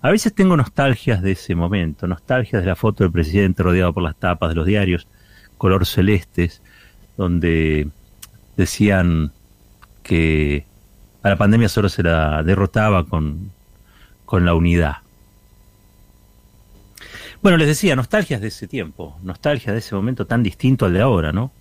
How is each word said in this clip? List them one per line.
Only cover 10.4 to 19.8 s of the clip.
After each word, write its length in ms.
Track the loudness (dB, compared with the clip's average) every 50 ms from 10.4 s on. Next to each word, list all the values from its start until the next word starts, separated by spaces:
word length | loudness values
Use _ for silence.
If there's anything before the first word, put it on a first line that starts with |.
| 0 0 -2 -4 -6 _ _ _ _ _ _ _ -20 _ _ _ 0
a 80 | 0
la 60 | 0
pandemia 340 | 2 4 4 4 4 2 2
solo 180 | 0 0 -2 -2
se 140 | -2 0 0
la 400 | 2 2 2 2 0 0 0 0
derrotaba 640 | 0 2 2 2 0 0 0 2 2 2 0 0
con, 440 | -2 -4 -4 -4 -4 -6 -8 -12 -14 -18 _ _ _ -20 _ -20 _ _ _ -20 _ _ _ _
con 180 | -2 0 0 2
la 80 | 2 2
unidad. 460 | 2 2 2 2 2 0 0 -4 -8 _ _ _ _ _ _ _ _ _ _ _ _ _ _ _ _ _ _ _ _ -20 _ _ _ _ _ _ _ _ _ _ _ _ _ -20 -20 -20 -20 _ -20 -20 -20 -20 -18 -18 -20 -20 0
Bueno, 160 | 2 4 4 6
les 100 | 4 2
decía, 280 | 0 2 2 0 2
nostalgias 440 | 0 -2 0 -2 -2 -2 -2 -4 -6
de 80 | -6 -8
ese 200 | -10 -10 -14 -10
tiempo, 500 | -8 -8 -8 -8 -10 -14 -16 -16 -16 -14 -12
nostalgias 520 | -12 -12 -4 -2 -2 -2 -2 -4 -6 -6
de 40 |
ese 160 | -6